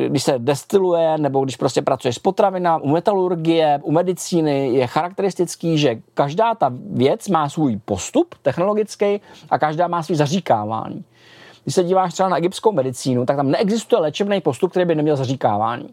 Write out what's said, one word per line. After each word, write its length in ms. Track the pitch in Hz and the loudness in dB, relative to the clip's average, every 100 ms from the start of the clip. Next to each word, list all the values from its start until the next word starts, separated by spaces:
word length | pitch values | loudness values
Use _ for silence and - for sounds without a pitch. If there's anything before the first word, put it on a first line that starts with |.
| 131 | 0
když 140 | 143 | 0
se 120 | - 135 | 0 0
destiluje, 800 | 120 139 - 196 185 170 165 156 | 0 -2 0 2 2 2 2 2
nebo 260 | 147 135 | 0 0
když 120 | 135 123 | -2 -2
prostě 260 | 143 - | -2 0
pracuješ 340 | - 135 127 120 | 0 0 -2 -2
s 20 | |
potravinami, 680 | 196 190 202 190 175 160 | -2 2 0 2 0 0
u 40 | 139 | 2
metalurgie, 920 | 160 175 196 180 175 160 165 156 143 | 0 2 2 0 0 2 2 4 2
u 100 | 147 | 2
medicíny, 840 | 151 180 180 - 175 156 139 139 | 0 0 -4 -2 0 2 0 2
je 120 | 131 127 | 2 2
charakteristický, 920 | - 175 196 196 175 170 - 170 160 | 0 -4 -2 -4 -2 -4 -4 -2 2
že 200 | 147 113 - | 2 0 -4
každá 400 | - 143 170 226 | -2 -2 0 0
ta 180 | 220 139 123 - | 0 -2 -2 -6
věc 380 | 123 131 202 - | 0 0 0 0
má 200 | 160 143 | 0 0
svůj 320 | 160 147 104 | 0 0 -2
postup 500 | - 95 - 277 349 - | -4 -6 -2 -2 -2 -2
technologický 800 | 139 127 190 208 214 - 202 202 - - 151 | -2 0 0 0 -4 -2 -2 -2 -6 -20 -6
a 80 | 139 | -2
každá 300 | 151 156 175 | 0 0 0
má 140 | 175 | -2
svý 120 | 156 | -2
zaříkávání. 880 | 156 143 185 - 113 104 113 - - - _ - - - - - | 0 2 0 0 0 0 -6 -8 -12 -16 _ -20 -20 -20 -12 -2
Když 80 | |
se 100 | 165 | 0
díváš 280 | 175 185 185 | 2 2 0
třeba 160 | 170 190 | 0 0
na 80 | 156 | 0
egyptskou 360 | 170 - 226 | -2 0 0
medicínu, 540 | 185 131 127 135 123 123 | 0 -2 -4 -2 0 0
tak 100 | 139 | 0
tam 140 | 135 | 0
neexistuje 500 | 160 202 226 - 226 | 0 0 -2 0 0
léčebný 400 | 156 147 202 202 | 0 -2 -2 0
postup, 300 | 160 127 185 | -2 -2 -2
který 140 | 190 | 0
by 100 | 180 | 0
neměl 220 | 156 151 143 | 2 0 0
zaříkávání. 720 | 131 131 127 104 110 123 - | -2 -2 0 0 -2 -4 -10